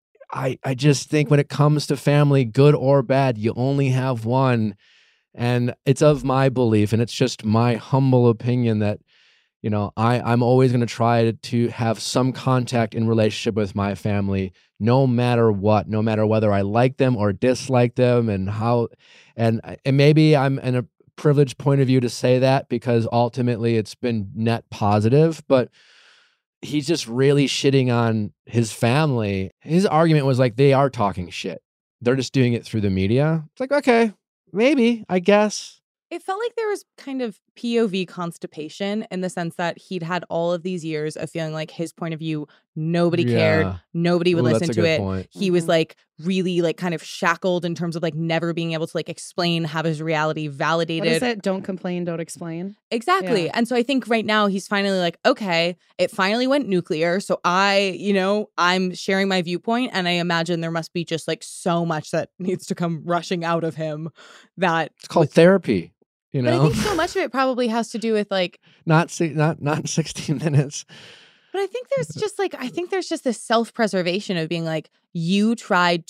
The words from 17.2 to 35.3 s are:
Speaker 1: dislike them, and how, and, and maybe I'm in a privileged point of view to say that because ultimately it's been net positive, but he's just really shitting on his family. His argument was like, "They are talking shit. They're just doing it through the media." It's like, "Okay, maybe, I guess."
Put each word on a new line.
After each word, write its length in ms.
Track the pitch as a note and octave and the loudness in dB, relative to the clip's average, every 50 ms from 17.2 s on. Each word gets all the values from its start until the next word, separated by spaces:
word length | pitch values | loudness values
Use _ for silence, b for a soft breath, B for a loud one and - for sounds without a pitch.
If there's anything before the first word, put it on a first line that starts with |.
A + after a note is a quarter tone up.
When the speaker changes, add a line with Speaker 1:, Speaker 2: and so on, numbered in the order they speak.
| G#2 G#2 F#2+ | 0 -2 0
Speaker 1:
dislike 640 | - - B2+ B2+ - - - C3 B2 B2 A#2+ - | 0 0 0 0 0 -2 0 2 2 2 2 2
them, 320 | - B2+ B2 A#2+ A#2+ A#2 A2 | 2 2 2 2 2 2 0
and 200 | G2+ F#2+ F#2+ G2 | -2 -2 -4 -4
how, 400 | G#2 G#2+ A2+ A#2 B2 A#2+ A#2 A2+ - b b b b b b b b | -4 -2 -2 0 0 0 0 -2 -6 b b b b b b b b
and, 260 | - A#2 A#2 A2+ A2 - D#2+ F2+ - - | -2 0 0 0 0 -4 -10 -16 -6 -2
and 120 | C#3+ C3+ | 0 2
maybe 400 | C#3 C#3 D3 D#3 D#3 D#3 D#3 D3+ | 6 6 6 6 6 6 6 6
I'm 240 | C#3 C3 C#3 C3+ C3+ | 4 4 2 0 -2
in 160 | - B2+ B2+ | -2 -2 -2
a 100 | B2+ A#2+ - _ _ _ _ _ | -2 -4 -6 _ _ _ _ _
privileged 420 | - - D3+ C#3+ C#3+ D3 B2+ - - | -2 0 2 4 4 4 2 0 -2
point 220 | - C#3 C#3 C#3 | 0 2 2 4
of 80 | C3+ B2 | 4 4
view 100 | C3 C3 | 4 2
to 80 | A#2+ A#2 | 2 0
say 300 | - - - B2+ B2+ B2+ | -2 0 2 2 4 4
that 300 | B2+ C3 C3+ - - - | 4 4 2 2 0 -2
because 400 | B2 A#2 - B2 A#2+ A#2 A2 - | -4 -2 0 0 2 2 2 2
ultimately 680 | A#2+ A#2 A#2+ A#2 - C3 A#2+ A#2+ A#2+ G#2 A#2 A#2 A#2 | 2 2 0 0 0 -2 -2 -2 -2 0 0 0 0
it's 200 | A2 G#2 - - | 0 -2 -4 -8
been 340 | - - B2 A#2 A2 G2 G2 - | -6 -4 -2 -2 -2 -4 -6 -6
net 340 | A2 A2 A#2 A#2 A2+ - _ | -4 -2 0 -2 -2 -4 _
positive, 720 | - - A2 G2+ G#2 G#2+ G#2 A2+ B2+ D3 D#3+ E3 D#3 - - - | -6 -2 0 2 2 4 4 4 4 4 4 2 0 -4 -2 2
but 200 | C#3 B2+ A2+ - b b b b b b b b b b b b b b b _ _ _ - | 2 2 2 0 b b b b b b b b b b b b b b b _ _ _ -10
he's 240 | - C#3+ D3+ C3+ | -6 -4 -4 -2
just 220 | D3 E3+ C#3 - A2+ | -2 -2 -2 -4 -4
really 380 | A#2 B2 C3+ C#3+ C#3 C#3+ C#3+ | 0 2 4 4 4 4 2
shitting 460 | B2 - - - C#3 C3+ C3+ B2+ B2+ A#2+ | 2 0 0 2 2 4 4 4 2 2
on 400 | A#2+ A#2 A2+ A2+ A2 G#2 G2+ - _ _ | 2 2 2 0 0 -2 -4 -8 _ _
his 260 | - - A#2 A#2 G#2+ - | -4 0 0 0 0 -2
family. 800 | - - A#2 B2 D3 D#3+ D3+ C3 A#2 G#2+ G2+ G2+ F#2+ F#2+ F#2+ - _ | -2 0 2 2 2 2 0 0 -2 -2 -2 -2 -4 -4 -6 -10 _
His 240 | _ C3 D#3 F3+ G3 | _ -2 0 2 2
argument 400 | G3+ D3 D#3 E3+ E3 D#3+ D3+ C3+ | 2 2 4 4 4 4 4 4
was 120 | C3+ C3 A#2+ | 2 2 2
like, 160 | C3 B2 G#2 | 2 2 2
"They 160 | A2+ C#3 C#3+ C3+ | 4 4 4 6
are 180 | C3 C#3 C3+ | 4 4 2
talking 380 | - A#2+ G#2+ G2 F2 F#2 F2 E2+ | 0 0 -2 -2 -2 -4 -8 -10
shit. 300 | - - - G2 E2 - - _ _ _ _ _ _ _ | -10 -10 -10 -10 -10 -10 -14 _ _ _ _ _ _ _
They're 160 | A2+ A#2+ C3 | -2 0 0
just 160 | C3+ A#2+ - - | 0 -2 0 2
doing 200 | C3+ B2+ B2 A#2 | 2 2 4 2
it 120 | A2 - | 0 -4
through 180 | - - A2 G2+ | -4 -4 -2 0
the 80 | G2+ | 0
media." 540 | F#2+ F#2 F#2+ G2 A#2 C3 D3 D#3 D#3+ D#3+ D3+ - _ | 0 0 0 2 2 2 2 0 0 -2 -4 -8 _
It's 80 | - | -10
like, 120 | B3+ C4+ C#4+ | -4 -2 -2
"Okay, 400 | D4 - C#4 A#3 A3+ A#3 A3 G3 _ _ _ _ _ _ _ - | 0 2 2 4 4 2 0 -2 _ _ _ _ _ _ _ -2
maybe, 520 | F#3 A3+ C4+ D#4 C#4 A3+ A#3 A#3+ A3 G#3 - | 0 2 2 4 4 4 2 2 0 -4 -4
I 100 | F3+ F#3 | -2 0
guess." 600 | F3 - | 4 4